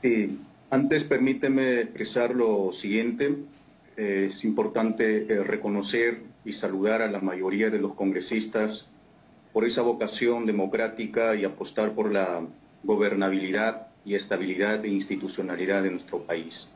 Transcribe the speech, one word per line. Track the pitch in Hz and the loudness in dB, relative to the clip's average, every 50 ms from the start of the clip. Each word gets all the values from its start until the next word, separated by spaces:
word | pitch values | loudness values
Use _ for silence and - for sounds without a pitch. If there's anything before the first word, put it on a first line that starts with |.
Sí, | - 127 117 110 101 95 - - - - - - - - | 4 2 2 4 2 0 -2 -8 -12 -18 -20 -20 -6 0
antes | 135 131 143 139 156 156 | 2 2 4 4 2 2
permíteme | - - 139 123 127 135 135 - - 135 135 135 131 127 123 120 | 2 2 2 2 4 2 2 0 0 2 2 2 4 4 2 2
expresar | 113 - - - 110 110 - 123 120 117 123 | 0 -2 -4 -8 -8 -2 0 0 0 2 2
lo | 123 120 113 107 101 98 92 | 2 2 4 4 2 2 0
siguiente. | 90 - - 101 101 110 113 120 113 - 139 143 143 139 - - - - - - - _ _ - - | -2 -4 -4 -2 0 0 0 0 0 0 0 0 0 -2 -4 -14 -18 -20 -20 -20 -20 _ _ -18 -8
Eh, | - 107 101 98 98 98 95 | -4 -2 0 2 2 0 0
es | - - - | -2 -2 -2
importante, | 110 101 113 107 104 - 117 110 113 110 - 117 110 107 107 107 - | 0 0 2 0 0 2 0 0 0 2 2 2 2 4 2 2 2
eh, | 113 101 | 0 0
reconocer | 95 - 113 104 - 107 101 101 98 - - 117 117 117 117 - - - - _ - | 2 0 -2 -2 -2 -2 -2 -2 -2 0 0 2 2 2 0 -2 -10 -20 -20 _ -12
y | 113 | -10
saludar | 101 - - 95 95 95 98 107 110 113 | -8 -4 -4 -4 -2 0 2 2 2 2
a | 113 107 | 0 0
la | 101 101 | -2 -2
mayoría | 95 95 90 92 92 92 98 101 110 110 | -2 -2 -2 0 -2 0 2 2 2 2
de | 107 104 | 2 0
los | 95 98 - | -2 -2 -2
congresistas | - 98 95 95 90 90 - 113 110 107 - - 113 107 107 - - - - - - - - - - - - - - _ _ - | -2 -2 0 0 0 -2 -2 -2 -2 -2 -2 -2 -2 0 0 -2 -4 -6 -12 -20 -20 -20 -20 -20 -20 -20 -20 -20 -20 _ _ 0
por | 110 110 | 0 2
esa | 117 110 - | 2 2 2
vocación | 120 120 113 - 110 107 - - 120 117 120 120 117 | 2 2 2 0 -2 -4 -2 0 2 2 2 2 2
democrática | 110 101 101 95 95 104 110 113 110 - - 113 107 - 117 113 113 110 | 0 0 0 0 0 0 0 -2 -2 -4 -6 -8 -2 0 0 2 2 2
y | 107 101 | 2 0
apostar | 95 95 - 98 - - - 107 107 107 | -2 -4 -6 -10 -6 -2 0 0 0 0
por | 113 107 107 | 0 0 0
la | 104 98 95 90 87 85 82 82 - - - - - - | 2 2 0 0 -2 -4 -4 -8 -12 -18 -20 -20 -20 -10
gobernabilidad | - 98 107 101 104 101 104 98 98 95 95 95 95 95 95 104 107 110 113 - - - - _ _ | 0 0 2 2 2 2 2 2 2 2 2 0 0 0 0 0 0 0 -2 -4 -12 -18 -20 _ _
y | 101 101 | -2 -2
estabilidad | 95 - - 101 90 95 90 92 92 101 104 110 107 107 | -2 0 -2 -2 -2 -2 -2 0 0 2 2 2 0 0
e | 104 | 0
institucionalidad | 98 98 92 - 101 95 98 92 - - 95 92 87 85 92 92 98 98 | 0 0 0 -2 -4 -4 -4 -6 -6 -4 -4 -4 -4 -2 0 2 2 2
de | 95 95 | 2 0
nuestro | 90 87 - - - 85 85 | -2 -4 -8 -6 -8 -8 -4
país. | - 85 82 82 82 - - - - - | -4 -4 -4 -4 -8 -10 -12 -12 -14 -18